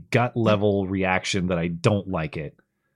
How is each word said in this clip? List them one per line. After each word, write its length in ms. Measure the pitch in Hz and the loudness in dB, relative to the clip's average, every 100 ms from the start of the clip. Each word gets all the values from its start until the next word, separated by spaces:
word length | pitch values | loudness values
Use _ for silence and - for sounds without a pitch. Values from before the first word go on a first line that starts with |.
| - | 0
gut 260 | 117 123 | 0 0
level 520 | 120 110 104 104 101 95 | 0 2 4 2 0 0
reaction 600 | 95 92 92 - 101 90 | 0 0 0 0 -2 0
that 120 | 85 | 0
I 80 | 85 | -2
don't 400 | 85 113 101 95 | 0 0 0 -2
like 300 | 90 78 82 | -4 -4 -8
it. 200 | 71 - _ _ _ | -12 -14 _ _ _